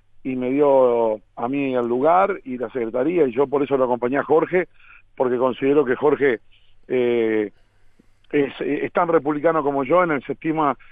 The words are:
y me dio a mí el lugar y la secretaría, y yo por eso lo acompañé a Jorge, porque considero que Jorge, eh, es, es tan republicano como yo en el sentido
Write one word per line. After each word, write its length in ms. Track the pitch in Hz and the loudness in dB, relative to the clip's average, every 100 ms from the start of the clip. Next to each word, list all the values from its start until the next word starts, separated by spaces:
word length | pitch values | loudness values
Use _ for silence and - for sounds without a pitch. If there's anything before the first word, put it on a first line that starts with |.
| _ - | _ -12
y 120 | 131 127 | -8 -6
me 120 | 127 | -2
dio 680 | 139 147 135 127 117 113 107 - - | 2 4 6 4 2 0 -2 -8 -8
a 140 | 120 | -4
mí 260 | 143 139 127 | -4 -2 -2
el 100 | 120 | -2
lugar 540 | 123 151 175 196 175 135 | 0 4 4 2 -2 -10
y 120 | 123 | -8
la 120 | 117 | -6
secretaría, 580 | 131 113 120 143 175 135 | -6 -4 -2 0 2 2
y 60 | |
yo 140 | 117 139 | 2 0
por 140 | 139 | -2
eso 140 | 143 139 | 0 0
lo 80 | |
acompañé 360 | 127 123 123 135 | 0 0 -2 -2
a 40 | |
Jorge, 460 | 120 156 160 185 170 - - - _ - | 2 2 2 -2 -2 -10 -20 -20 _ -4
porque 180 | 127 123 | -2 0
considero 480 | 131 113 135 147 | 0 0 2 2
que 140 | 127 123 | 2 0
Jorge, 420 | 143 - 139 113 - _ - - - | 0 2 0 0 -6 _ -20 -20 -6
eh, 640 | 127 120 120 110 110 104 - _ _ - _ _ _ _ | -2 0 0 0 0 -4 -8 _ _ -20 _ _ _ _
es, 220 | 147 139 - | -2 -2 -4
es 300 | 139 143 143 | -6 -4 -2
tan 160 | 202 170 | -2 2
republicano 520 | 165 139 147 160 160 | 2 0 0 0 0
como 220 | 139 139 | -2 -2
yo 180 | 131 175 175 | 0 2 2
en 60 | |
el 120 | 143 | -2
sentido 540 | - - 160 156 147 - - | -6 -8 -4 -2 -2 -2 -10